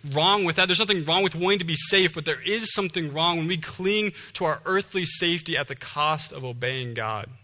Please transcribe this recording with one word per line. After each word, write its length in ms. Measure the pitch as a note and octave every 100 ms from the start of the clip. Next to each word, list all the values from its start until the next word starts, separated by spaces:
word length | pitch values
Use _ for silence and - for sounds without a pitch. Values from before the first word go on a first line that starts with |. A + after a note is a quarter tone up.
wrong 400 | C#3+ C#3+ E3+ G#3
with 120 | F3+ D#3+
that. 100 | F#3
There's 140 | F3+
nothing 240 | G#3+ F#3+
wrong 180 | D3+ F3
with 140 | G3 D#3+
wanting 240 | F3+ G3+
to 40 |
be 120 | E3 D3
safe, 360 | - G3 F3
but 120 | E3+
there 160 | D#3 D3
is 320 | F#3+ A3 A3
something 400 | - F#3+ F#3 D#3
wrong 260 | D3 E3+ F3
when 80 | D#3+
we 100 | F3+
cling 560 | - - F#3 G#3+ G#3 - -
to 120 | -
our 160 | E3+ D3+
earthly 400 | F#3 F#3+ F#3+ F#3+
safety 520 | E3 - E3+ E3+ D#3+ C#3+
at 120 | C#3+
the 80 | C3+
cost 560 | - D3 D3+ D#3 -
of 120 | C#3+
obeying 480 | C3 A#2+ B2+ C3 B2
God. 380 | A#2 A2 G#2+ G#2+ B2+